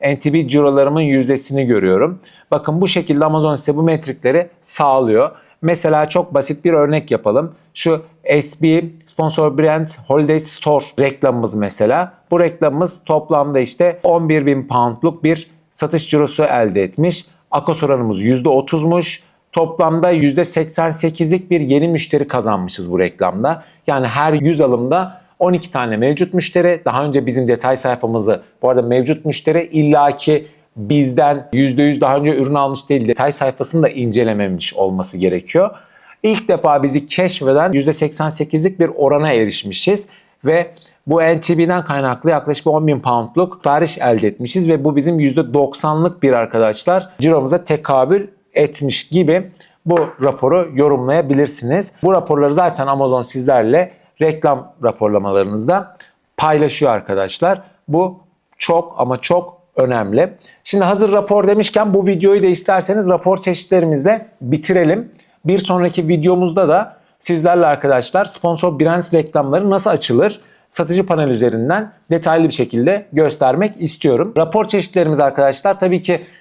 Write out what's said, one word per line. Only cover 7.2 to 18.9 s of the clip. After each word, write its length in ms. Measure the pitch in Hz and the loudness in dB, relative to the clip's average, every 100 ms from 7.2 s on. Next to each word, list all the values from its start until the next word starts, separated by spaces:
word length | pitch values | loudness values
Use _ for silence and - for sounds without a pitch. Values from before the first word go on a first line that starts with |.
| 104 120 165 - _ | 0 0 -2 -8 _
Şu 280 | - 170 156 160 _ | -6 -2 -2 -6 _
S 380 | - 147 147 - | 0 0 -2 -2
B 220 | 165 160 165 - - | 2 2 -2 -10 -12
Sponsor 520 | - 160 156 151 135 | -4 -2 0 0 2
Brands 420 | 156 156 160 - | 0 0 -4 -8
Holiday 400 | - 143 147 156 | -2 0 2 0
Store 460 | 156 - 151 147 - - | -2 -6 -2 -2 -2 -2
reklamımız 540 | 139 135 139 120 110 | -2 0 -2 0 -4
mesela. 600 | 107 101 - 107 147 180 - - | -4 -4 -2 0 0 -2 -10 -2
Bu 80 | 170 | 0
reklamımız 640 | 170 165 156 143 180 - | 0 0 -2 0 -4 -4
toplamda 560 | - 156 151 151 143 139 | -2 -2 0 0 2 0
işte 400 | 123 - 175 175 | -2 0 0 2
on 260 | - 170 160 | 0 2 2
bir 160 | 156 143 | 2 2
bin 220 | 135 - | 0 0
poundluk 560 | 123 120 117 165 160 | 0 0 0 -2 0
bir 240 | 156 160 - _ _ | -2 -2 -6 _ _
satış 400 | - 147 160 - | -8 -4 -4 0
cirosu 340 | 151 143 - | 0 0 0
elde 400 | 151 127 107 95 | 0 2 0 0
etmiş. 420 | 92 117 170 170 - _ _ | -2 0 -2 -2 -10 _ _
akos 320 | 143 156 156 | -4 -2 -2
oranımız 380 | 147 135 113 98 | 0 0 -2 -2
yüzde 280 | 110 127 139 | 0 0 2
otuzmuş. 720 | 135 135 160 160 | 0 0 -2 0